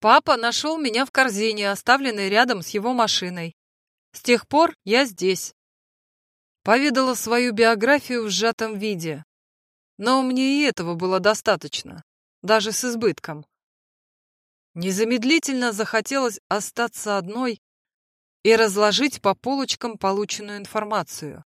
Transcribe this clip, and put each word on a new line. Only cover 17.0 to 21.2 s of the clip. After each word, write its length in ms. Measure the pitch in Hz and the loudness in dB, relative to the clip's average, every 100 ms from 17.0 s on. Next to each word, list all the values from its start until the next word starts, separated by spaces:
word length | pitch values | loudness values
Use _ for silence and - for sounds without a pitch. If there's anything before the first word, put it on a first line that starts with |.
| - 202 | -4 -4
одной 420 | 175 220 254 214 _ _ _ _ _ _ _ _ | -4 -4 -4 -6 _ _ _ _ _ _ _ _
и 140 | 202 226 | 4 6
разложить 680 | 226 196 208 202 277 - | 4 4 2 4 0 0
по 120 | 202 | -2
полочкам 640 | 196 - 277 262 - 240 220 | -2 -2 -2 -2 -4 -6 -4
полученную 600 | 190 196 208 - 208 202 | -2 -2 -4 -6 -10 -12
информацию. 880 | 202 214 214 208 170 - | -6 -6 -2 -2 -4 -8